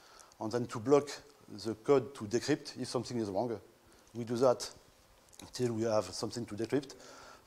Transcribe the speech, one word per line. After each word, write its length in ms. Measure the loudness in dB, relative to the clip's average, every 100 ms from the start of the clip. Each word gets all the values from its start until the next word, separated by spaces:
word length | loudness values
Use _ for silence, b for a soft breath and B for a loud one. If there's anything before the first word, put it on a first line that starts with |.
| B B B B
And 120 | -4
then 140 | -2 -2
to 120 | -2
block 280 | 6 6 6 -8 -16 -20 -18
the 240 | -10 -6 -2
code 400 | 4 4 4 -8
to 80 |
decrypt 580 | -2 -2 0 -2 -2 -10
if 60 | -4
something 300 | -4 -2 -4
is 100 | -2
wrong. 300 | -2 -2 -4 -10 _ -20 B B -8
We 80 |
do 120 | -4 4
that 300 | 4 4 -2 -14 -20 _ -20 _ _ -20 -12
till 200 | -2 0
we 100 | 0
have 220 | 2 2 0
something 400 | -4 -6 -6 -8
to 80 | -4
decrypt. 400 | 0 0 -2 -14 B B B B